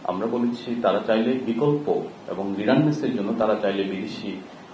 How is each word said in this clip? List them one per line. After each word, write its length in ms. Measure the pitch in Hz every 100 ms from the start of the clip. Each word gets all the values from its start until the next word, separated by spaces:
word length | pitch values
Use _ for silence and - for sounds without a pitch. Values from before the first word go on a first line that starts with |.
আমরা 240 | - 92 117
বলেছি 480 | 120 120 117 - 120
তারা 200 | 104 101 107
চাইলে 240 | 110 117
বিকল্প 680 | 127 113 113 147 147 - 85 - - -
এবং 280 | 92 98 98
রিডান্ডেন্সির 580 | 107 143 156 147 131 113
জন্য 180 | 101 117
তারা 180 | 107 104
চাইলে 220 | 101 98
বিদেশি 580 | 98 95 95 - 101 92 - - -